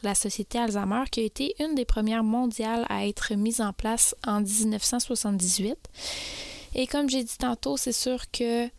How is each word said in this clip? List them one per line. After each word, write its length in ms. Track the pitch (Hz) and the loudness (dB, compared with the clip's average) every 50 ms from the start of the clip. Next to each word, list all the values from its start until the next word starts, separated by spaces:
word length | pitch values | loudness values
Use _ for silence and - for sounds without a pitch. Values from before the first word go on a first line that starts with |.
| - | -2
la 120 | 202 202 | 0 0
Société 440 | - - 202 - - 196 - - 240 | 2 0 0 -2 -4 -4 -2 0 0
Alzheimer, 460 | 233 220 202 202 202 190 202 240 269 - | 0 2 2 0 0 2 2 0 0 0
qui 100 | - 233 | 0 0
a 20 | 226 | 0
été 320 | 214 - - 269 285 - - | -2 -2 -2 -2 -2 -2 -2
une 160 | 294 320 311 | -2 0 2
des 120 | 269 240 | 0 2
premières 360 | - - 220 214 214 220 226 220 | 2 2 4 4 2 2 2 2
mondiales 640 | 214 220 240 254 247 220 - 220 220 226 233 226 - | 2 2 2 2 0 0 -2 -2 0 0 0 0 0
à 160 | 202 196 202 | 0 0 0
être 260 | 202 208 - - - 214 | -2 -2 -2 -2 0 0
mise 300 | 202 208 220 226 - 226 | 2 2 2 2 2 0
en 100 | 202 190 | -2 -2
place 420 | - - 220 226 226 - - - - - | -2 -2 0 4 4 4 4 2 0 -2
en 160 | - 208 208 208 | 0 2 2 2
dix-neuf 420 | 196 208 220 220 220 214 208 - | 2 2 2 2 2 0 0 0
cent 160 | - - 247 | 0 0 0
soixante-dix-huit. 800 | - - 240 - - 208 202 190 180 180 180 - 185 208 285 - - - - - - - - - - - - - - - - - - - - | 0 -2 -2 -2 0 0 2 2 2 2 2 2 0 -2 -2 -6 -8 -14 -14 -12 -10 -8 -8 -8 -8 -10 -10 -10 -12 -12 -14 -14 -12 -6 -2
Et 120 | - 262 | -2 -2
comme 220 | 254 - 285 294 277 | 0 0 0 0 2
j'ai 160 | 254 262 240 | 0 0 -2
dit 140 | 233 - - | -2 -4 -2
tantôt, 400 | 262 247 233 226 - 269 277 262 | -2 -2 -2 -2 -2 -2 -2 -2
c'est 140 | - 247 226 | -2 -2 -2
sûr 380 | - - 254 254 247 - - | 0 0 0 -2 -2 -4 -6
que 380 | - - 240 233 233 233 240 240 - | -4 -2 0 0 2 0 0 -2 -6